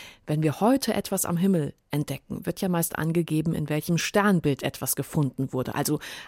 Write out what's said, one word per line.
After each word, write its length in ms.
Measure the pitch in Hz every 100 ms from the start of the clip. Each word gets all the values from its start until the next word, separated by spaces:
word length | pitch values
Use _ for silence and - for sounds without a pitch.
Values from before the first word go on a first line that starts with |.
| - - -
wenn 160 | 151
wir 180 | 156 -
heute 320 | 202 269 -
etwas 320 | 202 - 190
am 140 | - 170
Himmel 340 | 190 180 143 - _
entdecken, 540 | 147 147 139 - -
wird 160 | - -
ja 80 | 190
meist 300 | 170 165 -
angegeben, 560 | 156 165 160 156 160
in 160 | 156 151
welchem 260 | 156 - 165
Sternbild 640 | - 208 202 180 147 135
etwas 320 | 135 - 131 -
gefunden 580 | 135 - 139 - 135
wurde. 200 | 127 123
Also 260 | - 143 151 - -